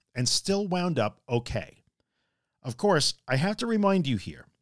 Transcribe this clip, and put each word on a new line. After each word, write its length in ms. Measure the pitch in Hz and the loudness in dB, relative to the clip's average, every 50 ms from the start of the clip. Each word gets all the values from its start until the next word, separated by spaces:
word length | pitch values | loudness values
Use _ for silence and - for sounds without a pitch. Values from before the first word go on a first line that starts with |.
| _ _ - | _ _ -6
and 120 | 127 123 | -4 -2
still 400 | 120 - - - - 196 202 208 | 0 0 0 0 -2 -2 -2 -2
wound 320 | 185 175 180 175 180 160 127 | -2 -2 -2 -2 0 0 0
up 220 | 107 104 - _ _ - | 0 0 -2 _ _ -4
okay. 540 | 123 120 120 - - 107 80 - - _ _ _ _ _ _ _ _ _ _ _ _ _ _ _ _ _ | -2 -2 -2 -4 -6 -6 -8 -8 -14 _ _ _ _ _ _ _ _ _ _ _ _ _ _ _ _ _
Of 140 | - 131 120 | -12 -12 -6
course, 380 | - - 208 185 151 131 - - - _ | 0 2 2 4 4 2 0 -2 -4 _
I 100 | - 127 | -2 0
have 180 | 131 156 196 214 | 0 0 0 -2
to 100 | - 240 | -2 -2
remind 380 | 233 226 214 202 196 196 190 156 | 0 0 2 4 4 4 2 2
you 120 | 135 123 | 0 -2
here 300 | 98 - 85 76 - - _ _ _ | -2 -4 -8 -12 -14 -18 _ _ _